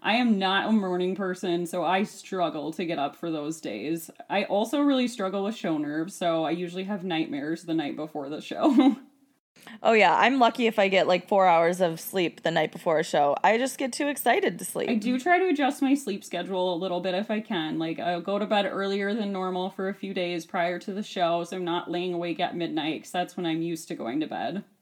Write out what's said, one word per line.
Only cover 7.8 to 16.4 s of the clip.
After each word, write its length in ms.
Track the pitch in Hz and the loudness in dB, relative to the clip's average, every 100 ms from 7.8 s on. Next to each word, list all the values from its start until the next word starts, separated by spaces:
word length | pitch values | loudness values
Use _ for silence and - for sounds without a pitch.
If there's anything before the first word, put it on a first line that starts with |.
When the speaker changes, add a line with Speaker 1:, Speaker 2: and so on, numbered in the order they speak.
| 143 131 | -2 -6
Speaker 1:
before 340 | 156 151 139 | -8 -8 -8
the 100 | 151 | -10
show. 560 | - - 320 247 269 - | -8 2 4 8 6 4
<laughs> 60 | - _ _ _ _ _ - 220 | -8 _ _ _ _ _ -20 -2
Speaker 2:
Oh, 80 | 220 | 4
yeah. 240 | 226 185 160 | 8 8 8
I'm 240 | 220 269 | 6 6
lucky 280 | 233 226 226 | 4 4 0
if 120 | 214 | 4
I 80 | 196 | 4
get, 200 | 185 160 | 4 4
like, 200 | 180 - | 2 4
four 180 | 202 185 | 4 6
hours 360 | 165 170 180 | 6 6 4
of 180 | 180 165 | 0 0
sleep 440 | - 196 170 - | -6 -2 -2 0
the 80 | 170 | -2
night 200 | 165 156 | 0 0
before 280 | 170 180 156 | -2 0 0
a 40 | |
show. 320 | 170 160 143 139 | 2 2 2 4
I 140 | 190 226 | 4 2
just 200 | 262 - | 0 -2
get 140 | 269 | -6
too 160 | - 285 | -2 -4
excited 500 | 277 247 277 370 175 | 0 2 2 2 -4
to 40 | 185 | -8
sleep. 240 | - - | -4 -2
Speaker 1:
I 60 | 233 | 0
do 240 | 220 254 | 0 -2
try 200 | 349 349 | 4 4
to 60 | 370 | 4
adjust 320 | 294 269 277 | 2 0 0
my 120 | 269 | 0
sleep 300 | 285 - 156 | 0 0 -6
schedule 500 | - - | -6 -8